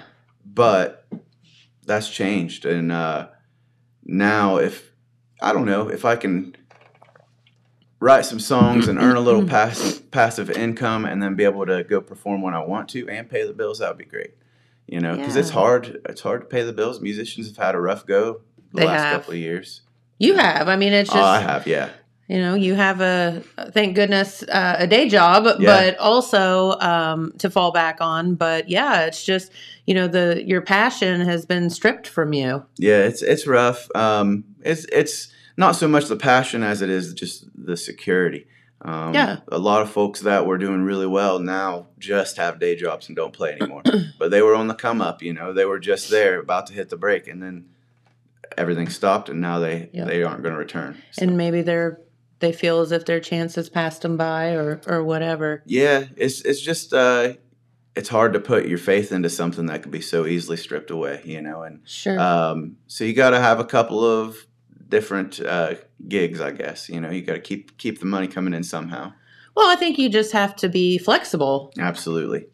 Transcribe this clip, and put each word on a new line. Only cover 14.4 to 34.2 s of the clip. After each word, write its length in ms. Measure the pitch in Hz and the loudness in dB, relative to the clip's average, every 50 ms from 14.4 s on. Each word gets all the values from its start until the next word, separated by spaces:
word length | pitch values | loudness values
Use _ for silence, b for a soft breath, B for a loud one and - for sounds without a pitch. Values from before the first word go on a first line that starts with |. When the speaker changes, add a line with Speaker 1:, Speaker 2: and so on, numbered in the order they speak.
| _ _ _ _ _ _ _ _ _ | _ _ _ _ _ _ _ _ _
Speaker 1:
You 120 | - - 85 | -10 -6 -4
know, 160 | 85 82 85 | -4 -4 -4
'cause 180 | - - - - | -6 -6 -2 -2
it's 140 | 139 - 165 | 0 -2 0
Speaker 2:
Yeah. 60 | - | 0
Speaker 1:
hard. 440 | - 98 117 123 123 113 113 - - - | 2 4 4 4 2 0 -4 -16 -14 -14
It's 140 | - - - | -14 -14 -10
hard 200 | - 110 117 123 | -6 -6 -6 -6
to 60 | 123 | -8
pay 140 | - 131 123 | -6 -4 -4
the 120 | 117 117 113 | -4 -4 -4
bills. 280 | 104 107 117 127 110 | -4 -4 -4 -4 -6
Musicians 460 | 98 101 104 104 107 - - 113 113 | -8 -8 -8 -8 -10 -10 -12 -12 -14
have 100 | 110 104 | -14 -8
had 160 | - 104 95 95 | -4 -4 -2 -2
a 40 | 87 | -2
rough 260 | 87 92 - - - | -2 -2 -4 -4 -4
go 360 | - 101 98 107 113 113 - _ _ _ _ _ _ | 0 0 0 0 0 -4 -10 _ _ _ _ _ _
the 100 | - - | -2 0
Speaker 2:
They 40 | 165 | 0
Speaker 1:
last 160 | 160 170 151 151 | 2 2 0 0
Speaker 2:
have. 180 | 147 147 143 | -2 -2 -4
Speaker 1:
couple 120 | - - 85 | -6 -8 -8
of 60 | 85 | -8
years. 420 | 82 82 85 92 95 - - - _ _ _ _ _ _ _ _ | -6 -6 -6 -8 -8 -14 -20 -20 _ _ _ _ _ _ _ _
Speaker 2:
You 160 | 202 294 392 | 2 4 4
have. 320 | 392 269 180 160 156 156 | 6 4 4 4 2 2
I 80 | 170 196 | 2 2
mean, 180 | 196 196 202 202 | 2 2 4 4
it's 160 | 202 202 196 - | 2 2 4 4
Speaker 1:
Oh, 60 | - | 4
I 180 | 98 - - 107 | 6 6 6 4
Speaker 2:
just, 100 | 98 - | 2 0
Speaker 1:
have, 180 | 73 71 - | -2 -4 -2
yeah. 220 | 76 80 71 67 - - - _ _ _ _ _ | -2 -2 -2 -2 -6 -10 -18 _ _ _ _ _
Speaker 2:
you 100 | - 185 185 | -4 -2 0
know, 140 | 185 175 185 | 0 0 0
you 220 | 202 190 185 190 | 0 0 0 2
have 260 | 196 202 190 190 185 | 2 2 2 2 2
a, 400 | 185 185 185 180 175 170 165 175 - - _ - - - | 2 2 2 2 0 0 -2 -4 -10 -14 _ -14 -14 -2
thank 240 | - 220 214 196 185 | 0 0 0 2 4
goodness, 480 | 202 208 196 202 196 196 202 - - - | 2 2 4 4 2 0 0 -4 -14 -8
uh, 320 | - - 190 185 180 175 160 | 0 0 2 2 2 2 0
a 60 | 180 | 2
day 220 | 180 208 240 311 240 | 4 6 4 6 6
job, 360 | 202 196 170 175 180 208 220 233 202 - | 6 8 8 8 8 8 6 6 4 6
Speaker 1:
Yeah. 60 | 196 208 202 190 190 185 | 8 8 8 8 8 4
Speaker 2:
but 60 | 190 | 2
also, 800 | - - 208 226 247 247 - - 196 190 185 185 185 185 190 190 - | 2 2 4 4 4 2 4 2 2 4 4 4 4 4 2 2 0
um, 540 | - 175 170 170 160 160 160 160 160 160 - - | 2 2 2 2 2 0 -2 -2 -4 -6 -6 -4
to 100 | - 190 | -4 0
fall 220 | 180 196 180 170 | 2 2 2 2
back 260 | 165 175 165 160 160 - | 2 2 0 0 0 -2
on. 360 | 170 165 160 160 170 180 180 | -2 -2 -2 -2 0 -2 0
But 340 | 156 165 165 160 160 160 180 | 0 0 0 0 -2 -2 -2
yeah, 360 | 175 196 269 285 233 180 160 | -2 0 2 2 2 2 2
it's 200 | 165 165 - - | 0 -4 -6 -4
just, 260 | - 190 185 185 - B B B B B B B | -2 -2 -2 -2 -8 B B B B B B B
you 80 | - 190 | 0 0
know, 120 | 185 185 | 2 2
the, 360 | 175 165 180 175 175 170 - - | 2 2 2 2 2 0 0 0
your 160 | - 185 180 | -2 -2 -2
passion 600 | 180 - 196 196 220 254 - - 202 185 180 175 | 0 2 2 2 2 2 0 0 0 0 0 0
has 240 | 175 175 175 170 170 | 0 0 -2 -2 -2
been 220 | - 180 180 175 175 | -2 -2 0 0 -2
stripped 360 | 170 - - 214 - - - | -4 0 0 0 0 0 -10
from 260 | - - - 160 151 151 | -8 -4 -4 -2 -2 -2
you. 300 | 143 135 127 127 143 - _ _ | -2 -2 -2 -4 -6 -8 _ _
Speaker 1:
Yeah, 220 | - - 104 107 101 | 0 4 4 6 6
it's, 240 | 98 107 120 - - | 4 2 0 -2 0
it's 240 | - - 151 - | 0 0 0 2
rough. 400 | 147 127 120 120 120 123 - - - - | 2 4 4 4 4 2 -2 -10 -6 -2
Um, 480 | 104 110 110 107 104 | 0 2 2 2 2